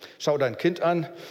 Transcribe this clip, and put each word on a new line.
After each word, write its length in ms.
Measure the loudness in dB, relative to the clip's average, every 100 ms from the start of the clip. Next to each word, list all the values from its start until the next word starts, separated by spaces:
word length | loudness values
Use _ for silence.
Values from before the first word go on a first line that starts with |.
| -20 -4
schau 200 | 0 2
dein 180 | 2 2
Kind 240 | 0 2
an, 260 | 2 2 -2 -8 -16